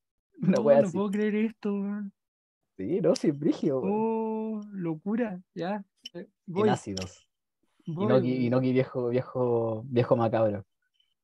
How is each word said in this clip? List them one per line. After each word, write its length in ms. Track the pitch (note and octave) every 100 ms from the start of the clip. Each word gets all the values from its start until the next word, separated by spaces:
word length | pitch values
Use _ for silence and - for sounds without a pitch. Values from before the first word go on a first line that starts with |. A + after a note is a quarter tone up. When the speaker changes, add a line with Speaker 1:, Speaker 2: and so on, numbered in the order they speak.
| _ _ _ E4
Speaker 1:
Una 140 | F#3+ F#3
Speaker 2:
No, 60 |
Speaker 1:
weá 180 | F3+ A3+
Speaker 2:
no 80 | G3+
Speaker 1:
así. 80 | E3+
Speaker 2:
puedo 140 | G#3
creer 240 | G3+ G#3+ G#3
esto, 360 | A3 - G#3
weón. 380 | G3+ G3 G#3 G3+ - _ _ _ _ _ -
Speaker 1:
Sí, 220 | F#2+ F#3
no, 120 | D#3+
sí, 140 | A#3+ F#3+
es 100 | C#3+
brígido, 420 | D3 D4+ F3 C3
weón. 120 | F#3+
Speaker 2:
Oh, 680 | G#3+ A3+ A3+ A3 A3 A3 G#3+ G#3
locura, 640 | G3 E3+ D#3 G3 A#3 A3+ F3+ -
ya. 300 | - E3+ G#3 - _ -
Eh, 60 | F3
Speaker 1:
En 80 | G3+ _ -
Speaker 2:
voy. 220 | F3 G#2+
Speaker 1:
ácidos. 580 | - - F#2+ F#2 - _ _ _ _ _ _ -
Speaker 2:
Voy, 180 | D#3+ G#3+
Speaker 1:
Inoki, 240 | B3+ B2
Speaker 2:
weón. 120 | B2+
Speaker 1:
Inoki 280 | A#2+ B2+ C3
viejo, 360 | B2+ B2+ C3 A#2+
viejo, 720 | B2 - C3 B2 A#2 A2+ A2 C3
viejo 300 | A#2+ A#2+ B2
macabro. 480 | A2+ A2+ A2 G2+ - _ _ _ _ _